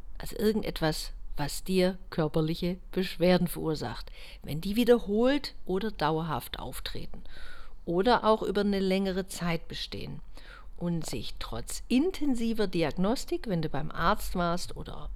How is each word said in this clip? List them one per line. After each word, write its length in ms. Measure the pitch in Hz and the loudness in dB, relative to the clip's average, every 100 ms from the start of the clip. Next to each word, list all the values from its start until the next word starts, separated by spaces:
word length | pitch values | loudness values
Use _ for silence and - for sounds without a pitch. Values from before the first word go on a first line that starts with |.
| - - | -8 -8
also 160 | - - | -6 0
irgendetwas, 760 | 208 214 - - 160 156 - - - - | 2 2 -2 0 0 0 -4 -8 -6 -2
was 280 | 143 - | -2 -4
dir 340 | - 185 180 185 - | 0 2 4 2 -4
körperliche 680 | - 151 165 156 170 175 185 - | -2 2 2 2 0 -2 -4 -4
Beschwerden 560 | - 190 - 175 180 175 | -2 -2 2 6 6 4
verursacht, 640 | 156 156 151 123 113 - - - - | 0 -2 -2 -4 -6 -8 -10 -12 -12
wenn 180 | - 151 | -6 -4
die 140 | 190 208 | 0 2
wiederholt 800 | 240 240 196 208 247 285 - - - | 6 6 6 4 4 4 0 -6 -2
oder 260 | 185 185 | -2 -2
dauerhaft 680 | - 151 156 165 131 - - | 0 2 2 0 -4 -4 -8
auftreten 640 | 233 262 - - - - - - - - - - - | -8 -6 -6 -6 -4 -6 -6 -4 -4 -4 -6 -8 -2
oder 380 | 175 214 240 | 2 6 6
auch 180 | 214 220 | 6 4
über 200 | 196 196 | 2 0
eine 180 | 202 196 | 2 2
längere 480 | 190 190 196 185 185 | 2 2 2 -2 -4
Zeit 400 | - 175 165 - | -4 -2 -2 -4
bestehen 520 | 147 - - - 143 - - - - - - | -8 -8 -6 -8 -8 -10 -12 -12 -14 -12 -4
und 280 | 175 170 - | -2 0 -2
sich 300 | - - - | -4 -4 -6
trotz 440 | - 113 - - - | -6 -6 -6 -8 2
intensiver 800 | 240 349 381 294 240 226 214 202 | 4 4 2 2 2 2 2 2
Diagnostik, 800 | 180 156 185 190 262 - 349 240 | 2 0 2 2 2 0 -4 0
wenn 140 | 175 | 0
du 80 | 156 | 0
beim 220 | 147 156 | 0 -2
Arzt 440 | - 170 220 - 180 | 2 2 2 2 0
warst 400 | 175 175 - - | 2 0 -2 -6
oder, 340 | 170 - - | -8 -8 -6